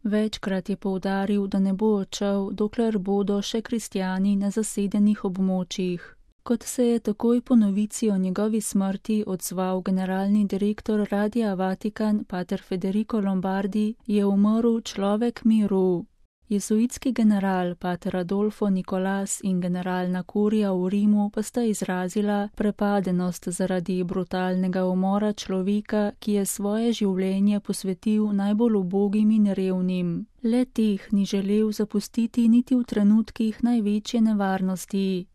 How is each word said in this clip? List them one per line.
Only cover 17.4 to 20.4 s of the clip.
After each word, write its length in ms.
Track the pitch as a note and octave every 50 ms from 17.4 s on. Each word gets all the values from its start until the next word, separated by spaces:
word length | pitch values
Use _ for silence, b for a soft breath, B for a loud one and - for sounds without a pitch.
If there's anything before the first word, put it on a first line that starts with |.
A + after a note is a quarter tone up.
| F#3+ G3 F#3+ F#3 F3+ F3+ F3+
pater 420 | - - F3+ F3+ F3 - F#3+ F3+
Adolfo 540 | F#3 F3+ E3+ G3 G3 G#3 G#3+ G#3 - G#3+ G3+
Nicolas, 680 | G3 F#3 F3+ - G3 F#3 F#3 F#3+ G3 G3 G3 G3 - -
in 180 | - G3 F#3 F3+
generalna 640 | F3+ F3+ F3+ F3+ F3+ F#3 F3+ F#3 F3+ F3+ F3+ F3+
kurija 500 | F3+ - - G#3